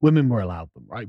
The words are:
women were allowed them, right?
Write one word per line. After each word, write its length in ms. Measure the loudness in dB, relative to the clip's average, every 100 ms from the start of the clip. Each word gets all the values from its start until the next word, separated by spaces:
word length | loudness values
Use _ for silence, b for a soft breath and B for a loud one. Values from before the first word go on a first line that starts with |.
women 260 | 2 4 2
were 120 | 0
allowed 280 | -4 -6 -12 -18
them, 100 | -16
right? 200 | -14